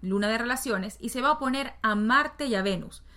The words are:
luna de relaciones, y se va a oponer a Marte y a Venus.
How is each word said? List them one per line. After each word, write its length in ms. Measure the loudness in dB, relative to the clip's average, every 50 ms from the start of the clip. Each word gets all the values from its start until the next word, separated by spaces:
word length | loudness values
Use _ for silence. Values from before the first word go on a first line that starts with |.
luna 260 | -4 -2 0 2 2 2
de 100 | 0 0
relaciones, 600 | 0 -2 -2 -2 -2 -2 -2 -2 -2 -4 -8 -8
y 80 | -8 -6
se 120 | -2 2
va 100 | 2 2
a 20 |
oponer 420 | 2 2 0 -2 0 -2 -4 -6 -6 -2
a 140 | 0 2 2
Marte 500 | 2 2 4 4 4 2 0 -2 -4 -2
y 80 | 0 0
a 80 | 2
Venus. 400 | 2 0 0 -2 -4 -10 -14 -18 -20 -20 -20